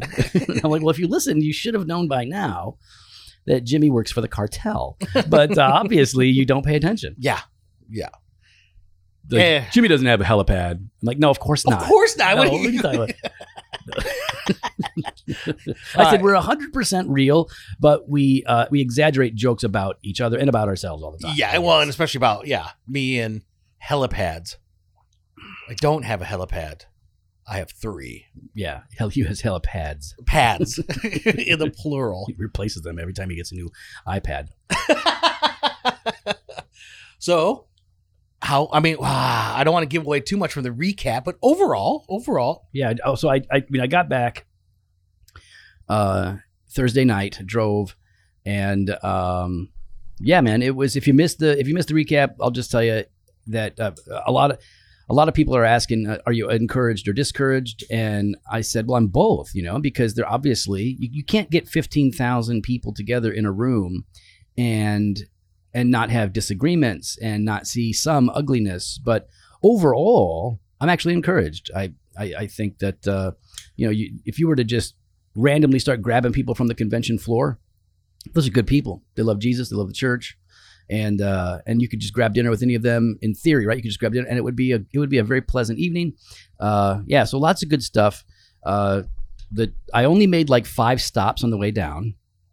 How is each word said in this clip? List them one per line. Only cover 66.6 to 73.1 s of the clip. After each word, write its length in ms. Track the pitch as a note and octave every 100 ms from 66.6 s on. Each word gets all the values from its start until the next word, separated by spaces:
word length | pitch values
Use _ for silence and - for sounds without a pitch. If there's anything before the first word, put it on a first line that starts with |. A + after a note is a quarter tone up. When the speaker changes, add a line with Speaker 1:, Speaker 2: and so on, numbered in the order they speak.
| D3 F3 B2+ E2 - -
Speaker 1:
and 220 | A2+ G#2+
not 220 | G#2+ G#2 -
see 260 | A#2 A#2
some 360 | G#2+ D3+ D3 B2
ugliness. 680 | - C#3+ B2+ G#2 F2+ - -
But 240 | A#2 A2 - _ _ -
overall, 960 | G3+ A3+ D#3 B2 F#3 A3+ F#2 D#2+ A2+ A2+ _ -
I'm 100 | D3+
actually 240 | F3 E3+
encouraged. 560 | F3 D#3+ F3+ D#2 E2 -
I, 200 | F#2+ F#2+ - _ F2+
I, 160 | G#2 D2+
I 60 | G#2
think 320 | - G#2 -
that, 280 | G2 -
uh, 240 | G2+